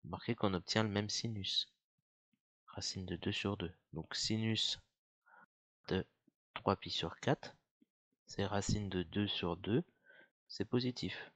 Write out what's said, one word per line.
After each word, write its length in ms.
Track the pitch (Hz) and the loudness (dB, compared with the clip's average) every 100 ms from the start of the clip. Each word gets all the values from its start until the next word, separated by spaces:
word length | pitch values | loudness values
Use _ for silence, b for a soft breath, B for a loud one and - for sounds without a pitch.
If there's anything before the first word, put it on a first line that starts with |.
| - | -6
remarquez 280 | 87 - | -4 -2
qu'on 200 | 117 104 | 2 4
obtient 280 | 90 - 110 | 2 2 2
le 60 | 110 | 4
même 220 | 101 107 | 2 0
sinus, 600 | - 117 110 95 - - _ _ _ _ _ _ _ _ _ - | -2 -2 -4 -2 -2 -2 _ _ _ _ _ _ _ _ _ -14
racine 380 | - - 98 90 | -8 -6 -6 -6
de 120 | 87 | -2
deux 160 | - | -2
sur 240 | 101 101 101 | 0 -2 -2
deux. 160 | 85 - _ | -4 -8 _
Donc 240 | 78 80 - | -10 -6 -4
sinus 640 | - 110 113 110 - - _ _ _ _ B B - _ _ _ - | 0 0 2 2 0 -2 _ _ _ _ B B -20 _ _ _ -2
de 180 | 92 - _ _ _ _ | -2 -2 _ _ _ _
trois 240 | - - 98 | 0 2 2
pi 120 | 90 | 0
sur 300 | - 82 - | -2 -4 -2
quatre, 340 | - 151 - - _ _ _ _ _ _ - | 0 0 -2 -18 _ _ _ _ _ _ -10
c'est 180 | - 101 | -4 0
racine 420 | 104 - 104 101 | 0 2 0 0
de 160 | 92 | -2
deux 240 | 82 101 104 | 0 0 0
sur 300 | - 92 85 | 0 0 -2
deux, 260 | 92 123 - B B B B _ _ | 2 2 2 B B B B _ _
c'est 160 | - | -6
positif. 680 | 95 123 123 123 92 - - | 0 2 0 -2 -6 -6 -12